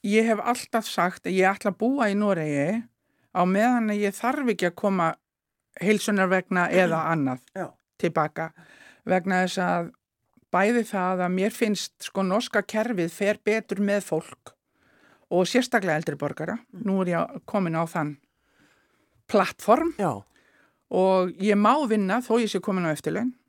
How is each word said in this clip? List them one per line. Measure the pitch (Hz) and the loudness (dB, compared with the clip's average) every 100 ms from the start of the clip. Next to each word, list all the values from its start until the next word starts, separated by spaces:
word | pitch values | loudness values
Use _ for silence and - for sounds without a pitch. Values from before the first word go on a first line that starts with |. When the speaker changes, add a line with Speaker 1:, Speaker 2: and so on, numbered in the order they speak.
Speaker 1:
ég | 202 214 226 | 2 2 2
hef | 214 | 0
alltaf | 240 247 - 233 - | 0 -4 -2 -4 -4
sagt | - 175 - - | 0 0 -2 -2
að | 185 | 2
ég | 185 | 2
ætla | 202 208 | 2 -4
að | 180 | 0
búa | 233 277 220 | -2 0 0
í | 202 | 2
Noregi | 208 175 156 143 147 220 226 _ _ _ _ 185 | 2 0 0 0 0 -2 -6 _ _ _ _ 0
á | |
meðan | 180 196 233 247 220 | 2 4 2 2 0
að | 208 | 0
ég | 202 196 | -2 -2
þarf | 233 294 254 | -2 0 -2
ekki | 196 180 | 0 -2
að | 170 | 0
koma | 208 190 165 - _ _ _ _ _ - | 0 2 0 -2 _ _ _ _ _ -4
heilsunar | 185 214 - 202 185 | 0 2 2 2 2
vegna | 185 180 185 170 | 2 2 0 2
eða | 175 180 160 156 | 4 4 2 0
Speaker 2:
<clears throat> | |
Speaker 1:
annað | 165 135 127 _ | 0 0 -4 _
Speaker 2:
Já. | 190 175 _ _ | -10 -10 _ _
Speaker 1:
til | _ 175 | _ -2
baka. | 165 151 - 160 _ - - - - | 0 -2 -4 -10 _ -20 -20 -20 -16
Vegna | - 185 180 185 185 | -2 0 2 0 0
þess | 190 | 0
að | 180 175 170 _ _ _ _ _ _ | 0 -2 -4 _ _ _ _ _ _
bæði | 180 202 240 | 2 4 2
það | 220 202 180 185 | 0 -2 0 0
að | 180 | 0
mér | 185 202 | 0 -2
finnst, | - 220 202 - _ | 0 -2 -2 -6 _
sko, | - - | -8 -4
norska | 190 202 247 208 | 0 0 0 -4
kerfið | 196 220 226 202 165 | -2 -4 -2 -2 -4
fer | - 202 208 | -2 -2 0
betur | - 220 - 196 | 0 -2 -2 -2
með | 202 202 - | 0 0 -2
fólk | 160 - - - _ _ _ _ _ _ _ _ | -6 -6 -20 -20 _ _ _ _ _ _ _ _
og | 175 | 0
sérstaklega | 180 - 254 233 185 156 | 2 2 2 0 0 -2
eldri | 160 147 | -2 -4
borgara. | 147 151 160 226 _ | -6 -6 -8 -8 _
Speaker 2:
Mm. | 185 190 | -8 -2
Speaker 1:
Nú | 190 | 0
er | 180 | 0
ég | 165 - 185 | -2 -2 -8
komin | - 208 175 160 | -6 -2 -2 -2
á | |
þann | 165 175 151 143 _ _ _ _ _ _ _ _ _ _ - | -2 -4 -4 -8 _ _ _ _ _ _ _ _ _ _ 0
plattform | 208 185 - - 254 330 302 | 0 0 -2 2 4 2 -2
Speaker 2:
Já. | 185 104 - _ _ _ _ _ _ | -2 -2 -10 _ _ _ _ _ _
Speaker 1:
og | 185 190 190 185 170 | 2 4 2 0 -2
ég | 202 202 | 0 4
má | 214 285 | 4 4
vinna | 269 214 190 226 | 2 0 0 -2
þó | 247 233 | 0 0
ég | 220 | 0
sé | 190 | -2
komin | 180 185 170 | -2 -2 -2
á | 156 | -2
eftirlaun. | 156 165 247 - | -4 -4 -4 -8